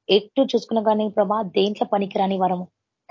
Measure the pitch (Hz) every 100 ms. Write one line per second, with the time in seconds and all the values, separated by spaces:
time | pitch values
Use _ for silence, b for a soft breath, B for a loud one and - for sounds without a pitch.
0 | - 202 208 - 262 233 - 226 214 214
1 | 214 208 196 214 196 196 202 208 233 202
2 | 196 202 190 190 185 180 180 _ _ _
3 | -